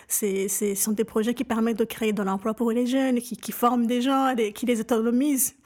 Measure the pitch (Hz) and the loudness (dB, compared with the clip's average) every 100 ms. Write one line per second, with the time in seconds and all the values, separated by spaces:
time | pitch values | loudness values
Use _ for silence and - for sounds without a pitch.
0 | - - 208 190 196 - 208 196 220 208 | -6 -2 0 0 -2 -2 -2 0 0 0
1 | 220 226 220 240 - 226 226 226 226 - | 0 0 0 -2 -2 0 0 0 -2 0
2 | 220 214 190 196 220 214 233 233 247 269 | -2 0 -2 -2 -4 -2 0 0 2 2
3 | 262 240 240 208 - - 240 247 233 247 | 2 0 -2 -8 -8 0 2 2 2 2
4 | 247 269 269 240 214 - 240 226 220 226 | 2 2 2 0 -2 -2 -2 0 0 0
5 | 226 247 294 269 - - | 2 2 2 2 -2 -4